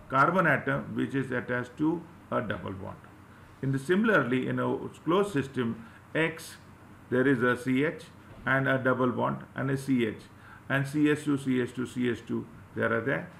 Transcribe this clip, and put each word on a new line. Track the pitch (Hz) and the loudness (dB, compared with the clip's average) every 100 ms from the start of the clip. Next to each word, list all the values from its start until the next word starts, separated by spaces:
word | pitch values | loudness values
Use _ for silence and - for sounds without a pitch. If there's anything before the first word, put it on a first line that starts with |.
| - | -4
carbon | 131 147 180 165 | 2 4 4 4
atom | 131 - 143 - 110 | 2 0 -4 -4 -4
which | 127 135 | -2 -2
is | 131 | -2
attached | 123 107 123 120 - | -4 -2 -4 -6 -2
to | 156 170 - - - | 0 0 -6 -20 -6
a | 123 | -4
double | 110 95 98 | -4 -6 -8
bond. | 95 98 92 - - - - - - | -10 -10 -14 -18 -20 -20 -20 -20 -6
In | 135 | -2
the, | 135 | -2
similarly, | 135 185 220 190 120 127 127 | 2 2 6 4 4 0 0
in | 127 | -2
a | 123 127 127 - - | 0 -2 -4 -8 0
closed | 180 196 | 2 2
system | 139 135 - 117 113 - - - | 0 -2 -2 -2 -4 -10 -20 -6
X, | 156 160 160 - - - - - - - | -2 -2 -4 -14 -18 -20 -20 -20 -20 -2
there | 123 127 | 2 4
is | 131 | 4
a | 123 123 | 4 2
C | 131 131 151 | 0 0 0
H | 170 - - - - - | -2 -14 -20 -20 -10 0
and | 135 135 | 0 2
a | 135 | 2
double | 127 123 127 | 2 2 2
bond | 110 123 139 - - | 0 -2 -2 -8 -6
and | 131 | -4
a | 135 | -2
C | 139 131 113 | 0 2 2
H, | - - - - - - | -2 -14 -20 -20 -20 -4
and | 135 139 | -2 0
C | 151 147 | 2 2
S | 147 | 2
two, | 147 139 | 0 -2
C | 135 127 | 0 0
S | 120 | 0
two, | - 123 | -4 -6
C | 127 123 | -2 -2
S | 117 - | -2 -4
two, | 117 104 - - - | -6 -6 -14 -14 -2
there | 113 | 0
are | 113 | 0
there. | 113 156 175 - | 0 -4 -6 -16